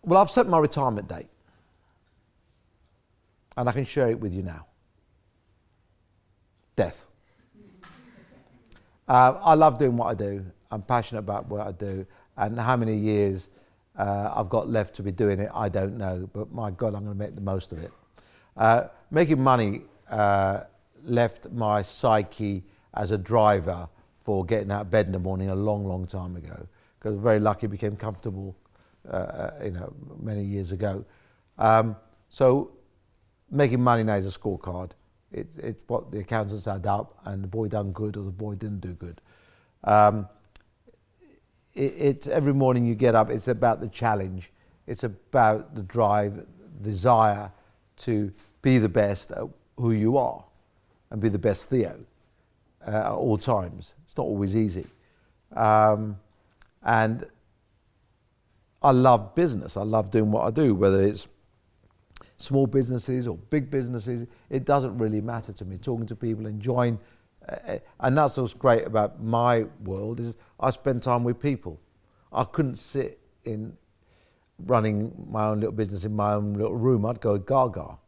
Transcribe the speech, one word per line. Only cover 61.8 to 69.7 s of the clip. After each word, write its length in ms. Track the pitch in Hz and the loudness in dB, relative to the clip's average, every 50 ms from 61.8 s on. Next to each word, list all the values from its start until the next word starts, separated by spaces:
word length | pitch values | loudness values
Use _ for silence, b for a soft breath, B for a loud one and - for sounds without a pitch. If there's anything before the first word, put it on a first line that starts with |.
| _ _ _ _ _ _ _ - b b b b | _ _ _ _ _ _ _ -20 b b b b
small 280 | - - 135 139 135 | -8 0 2 2 2
businesses 640 | 120 107 135 131 117 127 120 - - 127 127 123 117 | 4 2 0 0 2 -2 -6 -4 -4 -4 -4 -4 -6
or 100 | 90 82 | -8 -8
big 320 | 95 - - 151 135 123 | -8 -4 -2 -2 -2 -2
businesses. 560 | 143 135 123 120 123 120 101 117 123 120 117 - b b b b | -4 -4 -4 -4 -6 -8 -6 -6 -6 -6 -8 -10 b b b b
It 160 | 143 135 123 | -6 -6 0
doesn't 320 | - 143 143 131 127 98 120 | 2 2 2 2 0 -2 -2
really 240 | 113 110 107 107 | -2 0 0 -2
matter 320 | 104 117 117 117 107 - 98 | -4 -4 -8 -8 -10 -12 -14
to 120 | - 101 | -14 -12
me. 120 | 92 95 90 | -12 -12 -10
Talking 300 | - - 123 117 113 104 | -6 -6 -4 -4 -6 -8
to 80 | 117 | -8
people, 320 | 107 - 117 113 107 110 107 | -8 -6 -6 -6 -6 -6 -8
enjoying, 500 | 107 107 104 127 120 123 123 120 117 104 b b b b b b b b - - | -8 -6 -4 -2 0 2 2 0 0 -2 b b b b b b b b -14 -14
uh, 80 | - - - - 92 | -12 -12 -8 -8 -10
uh, 40 | - b b b b | -10 b b b b
and 180 | - 131 127 151 | 0 2 2 4
that's 200 | 151 143 - - | 2 2 0 -2
what's 180 | 127 107 - | -6 -6 -6
great 300 | - - 131 120 113 - - | 0 4 4 4 4 2 0
about 340 | 110 110 104 104 - - | 0 0 0 0 -2 -8
my 440 | 113 113 117 117 120 123 120 117 110 - | -6 -2 0 2 2 4 2 2 0 -2